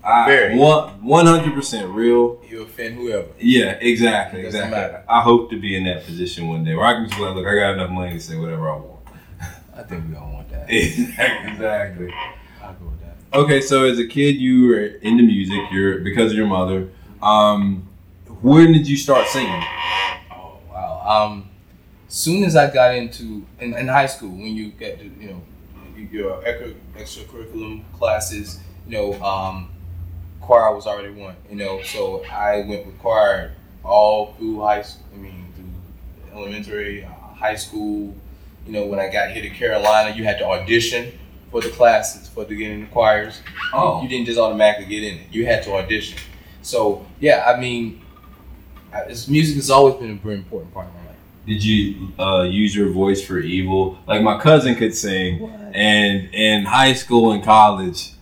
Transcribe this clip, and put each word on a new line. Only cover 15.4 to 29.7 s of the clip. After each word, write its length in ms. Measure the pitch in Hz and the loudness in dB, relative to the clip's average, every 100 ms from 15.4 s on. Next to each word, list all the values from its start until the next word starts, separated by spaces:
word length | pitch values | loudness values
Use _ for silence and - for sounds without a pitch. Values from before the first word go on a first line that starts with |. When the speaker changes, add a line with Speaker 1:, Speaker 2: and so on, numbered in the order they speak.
| 95 101 - | 0 -4 -4
Speaker 1:
You're 260 | 95 98 92 | 0 0 0
because 300 | 87 113 113 | -4 0 0
of 40 | 107 | 2
your 100 | 104 | 0
mother. 420 | 95 92 95 92 - - - | 0 0 -2 -6 -14 -20 -4
Um, 680 | 104 107 104 104 101 95 - - - - - - | 2 4 4 4 0 -2 -8 -20 -20 -20 -20 -2
when 300 | 123 151 165 | 6 10 10
did 140 | 156 135 | 8 4
you 80 | 139 | -2
start 300 | - 127 - | 2 2 4
singing? 340 | 135 113 170 - - - - - - - | -2 -4 -6 -8 -8 -6 -4 -4 -8 -16
Speaker 2:
Oh 260 | - 92 - - | -20 -20 -20 -16
wow. 320 | 90 92 - 98 107 107 | -10 -8 -8 -2 -2 -2
Um, 220 | 101 98 - _ - - - - | -6 -16 -20 _ -20 -20 -20 -16
soon 360 | - 156 185 | -8 -4 -2
as 100 | 190 156 | 2 4
I 140 | 139 | 4
got 220 | 135 123 | 4 4
into 520 | 123 117 - 113 107 92 - | 2 -6 -12 -14 -14 -16 -14
in, 140 | 123 | -10
in 140 | 117 127 | -8 0
high 180 | 135 135 | 0 0
school, 240 | - 104 | -4 -14
when 240 | 92 107 | -12 -10
you 160 | 107 107 | -10 -10
get 260 | - 110 95 | -14 -14 -14
to, 60 | |
you 260 | 101 - 104 | -18 -20 -18
know, 120 | 92 - - - - - 107 101 | -18 -18 -20 -20 -20 -20 -18 -14
your 360 | 107 98 95 113 | -8 -6 -4 -6
extra, 260 | 117 120 110 - 107 | -8 -12 -16 -20 -18
extracurriculum 840 | - - - 117 110 110 107 107 - | -18 -18 -18 -18 -16 -14 -12 -14 -18
classes, 640 | - 113 107 - 104 101 - - - - | -6 -2 -2 -4 -10 -12 -16 -18 -20 -10
you 60 | |
know, 300 | 110 101 101 | -6 -4 -4
um, 460 | 101 98 95 95 90 | -4 -4 -6 -8 -14